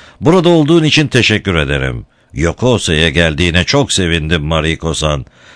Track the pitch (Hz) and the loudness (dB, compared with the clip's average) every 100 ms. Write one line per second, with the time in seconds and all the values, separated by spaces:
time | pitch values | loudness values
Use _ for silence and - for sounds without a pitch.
0 | - - 107 185 170 165 147 170 156 156 | -20 -4 2 4 4 2 4 2 2 0
1 | 147 - 104 104 98 85 69 71 65 60 | 0 0 2 0 0 -2 -2 -2 -4 -6
2 | - _ _ - 82 73 123 110 - 78 | -12 _ _ -4 -4 0 0 0 0 0
3 | 82 73 82 76 87 85 82 143 135 - | 0 2 0 0 0 0 0 0 0 -2
4 | 87 82 78 85 73 80 80 80 80 78 | -2 -2 -2 -4 -2 -2 -2 -4 -4 -4
5 | 78 73 58 _ - | -2 -4 -6 _ -20